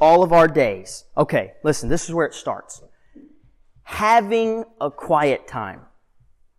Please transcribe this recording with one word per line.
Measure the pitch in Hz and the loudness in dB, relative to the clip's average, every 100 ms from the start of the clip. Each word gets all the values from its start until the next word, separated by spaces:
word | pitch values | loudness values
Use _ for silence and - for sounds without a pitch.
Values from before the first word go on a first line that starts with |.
all | 156 175 | 4 6
of | 180 | 6
our | 170 165 | 4 4
days." | 151 120 95 - - - - | 2 -2 -4 -12 -20 -6 -4
Okay, | - 143 95 - | -2 -2 -6 -6
listen, | 151 147 120 | -4 -4 -2
this | 165 - | -4 -2
is | 165 | -4
where | 147 | -6
it | |
starts. | - 135 98 - - - _ _ - - _ _ _ _ _ | -6 -10 -10 -14 -20 -20 _ _ -20 -20 _ _ _ _ _
Having | - - 214 233 202 226 226 226 220 - | -16 -4 2 2 2 -2 -2 -6 -10 -8
a | 143 | -8
quiet | - - 151 147 127 - | -8 -2 0 0 -2 -6
time. | 120 98 - - _ _ _ _ _ _ | -12 -12 -14 -20 _ _ _ _ _ _